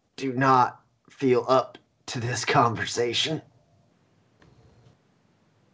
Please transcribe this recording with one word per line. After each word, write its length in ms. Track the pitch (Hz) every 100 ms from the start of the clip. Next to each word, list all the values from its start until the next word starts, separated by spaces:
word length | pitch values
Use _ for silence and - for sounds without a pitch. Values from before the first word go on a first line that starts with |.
| _ -
do 180 | 135
not 480 | 123 135 131 123 - _ _ _
feel 360 | - 135 123 110
up 300 | 131 - - _ _ -
to 120 | 135
this 240 | 117 110
conversation. 1000 | - 151 117 104 101 - 120 113 139 156 - _ _ _ _ _ _ _ _ _ _ _ _ _ _ _ _ _ _ _ _ _ _